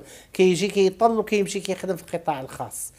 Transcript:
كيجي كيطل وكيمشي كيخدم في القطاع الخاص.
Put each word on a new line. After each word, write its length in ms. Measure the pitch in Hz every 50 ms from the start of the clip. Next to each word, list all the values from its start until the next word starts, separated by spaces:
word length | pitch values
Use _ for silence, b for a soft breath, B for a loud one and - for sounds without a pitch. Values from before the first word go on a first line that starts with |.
| B B B B B B B
كيجي 340 | - 185 185 180 156 190 202
كيطل 440 | - 202 190 185 190 - 226 233
وكيمشي 480 | 226 220 208 214 220 208 196 190 - 196
كيخدم 360 | 180 - 185 180 - 185 185
في 80 | 160 -
القطاع 380 | - - 175 170 - 151 135
الخاص. 520 | 131 135 - - 131 107 - - - - -